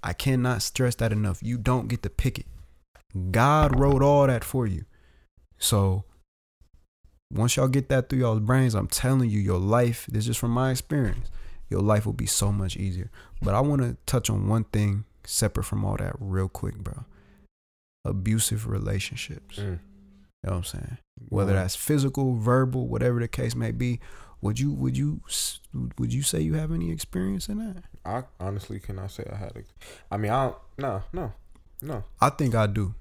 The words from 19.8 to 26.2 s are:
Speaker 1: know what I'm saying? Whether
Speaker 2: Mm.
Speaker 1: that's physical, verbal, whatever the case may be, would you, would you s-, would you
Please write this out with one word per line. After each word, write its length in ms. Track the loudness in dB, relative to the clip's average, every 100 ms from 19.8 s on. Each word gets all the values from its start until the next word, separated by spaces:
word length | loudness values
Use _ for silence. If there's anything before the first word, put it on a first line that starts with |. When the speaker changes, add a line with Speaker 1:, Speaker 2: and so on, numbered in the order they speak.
| -10 -20 -20 -20 -20 _
Speaker 1:
know 60 | -4
what 20 | -4
I'm 80 |
saying? 340 | -4 -8 -10 -12 _ -20 -4
Whether 240 | 0 4
Speaker 2:
Mm. 40 | 2
Speaker 1:
that's 200 | 2 -2
physical, 600 | 0 2 2 0 0 2
verbal, 520 | 4 4 4 0 -2
whatever 320 | 0 0 0
the 80 | -2
case 260 | -2 -2
may 180 | -2 -4
be, 280 | 0 -2 -2 -6 -18 -18 -6
would 180 | -4 0
you, 140 | 0
would 240 | 0 0 0
you 220 | -2 -2 -6
s-, 320 | -4 -4 -8 -10 -6 -6 -4
would 140 | -2
you 100 | 0